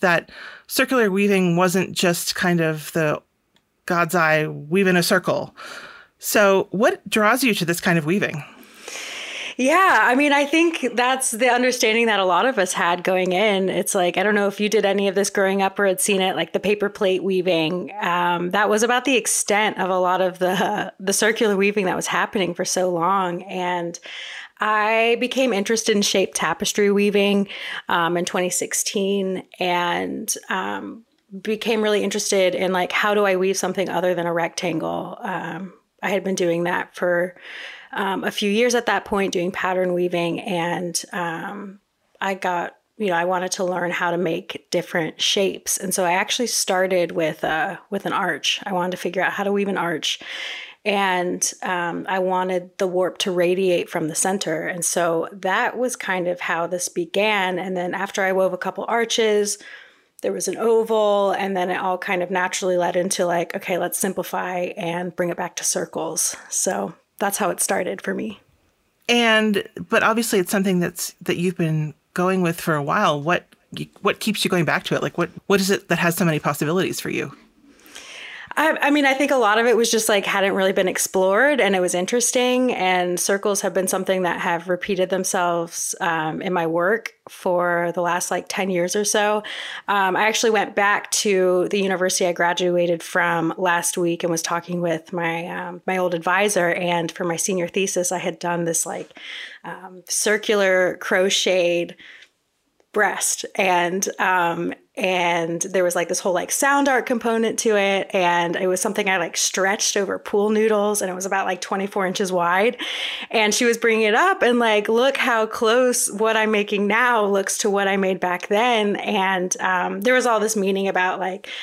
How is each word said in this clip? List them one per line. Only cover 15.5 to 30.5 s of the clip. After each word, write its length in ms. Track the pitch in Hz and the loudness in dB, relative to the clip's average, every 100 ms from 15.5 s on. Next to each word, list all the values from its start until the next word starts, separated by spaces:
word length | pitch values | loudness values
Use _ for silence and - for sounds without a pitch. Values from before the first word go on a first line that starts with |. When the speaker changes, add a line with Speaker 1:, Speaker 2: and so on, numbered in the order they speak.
| 196 | 2
Speaker 2:
up 180 | 190 196 | 0 2
or 60 | 202 | 0
had 140 | 185 | 2
seen 200 | - 196 | 0 2
it, 160 | 190 160 | 0 -2
like 160 | 175 | -2
the 80 | 190 | -2
paper 280 | 190 208 202 | 0 0 0
plate 360 | - 202 185 | 0 0 0
weaving. 680 | 196 185 175 165 156 180 135 208 | 0 0 2 2 0 -2 -6 -6
Um, 500 | 214 175 175 175 175 | -2 0 0 0 0
that 180 | 196 202 | 0 2
was 160 | 214 | 2
about 200 | 233 247 | 2 2
the 120 | 247 247 | 2 0
extent 600 | - - - 202 214 - | 2 -2 0 2 0 -2
of 120 | 185 | -2
a 80 | 185 | 0
lot 220 | 180 180 | 2 2
of 180 | 185 175 | 0 0
the, 540 | 180 185 196 208 190 - | -2 0 0 -2 -6 -6
the 120 | 190 | -2
circular 440 | 196 214 214 226 190 | 2 2 2 2 2
weaving 300 | 202 208 185 | 2 2 -2
that 100 | - | -2
was 100 | - | -2
happening 480 | 175 202 220 170 | -2 -2 -2 -2
for 100 | 175 | -2
so 240 | - 190 185 | -2 0 0
long. 540 | 175 170 196 180 175 | 0 2 2 0 -4
And 560 | 185 185 180 180 170 170 - - - - - - | -8 -6 -4 -2 -4 -8 -14 -14 -14 -16 -14 -6
I 560 | 214 214 214 226 233 233 | 0 2 2 2 2 2
became 340 | 247 247 262 | 0 0 2
interested 440 | 196 202 220 - 208 | 0 0 0 2 2
in 60 | |
shape 320 | 202 196 185 | 2 2 0
tapestry 580 | - 165 170 202 - 202 | -2 -2 -2 -2 2 2
weaving, 560 | 202 202 202 202 202 202 - - - - | 4 4 4 4 2 0 -6 -10 -10 -2
um, 280 | 185 165 175 | 0 0 0
in 80 | |
twenty 260 | 180 190 180 | -2 -2 -2
sixteen 920 | - - - - 208 196 202 190 185 - - | -2 -4 -4 -4 -2 0 0 -2 -4 -8 -6
and, 720 | 185 175 175 175 185 196 220 - - | -2 0 0 -2 -4 -6 -6 -8 -4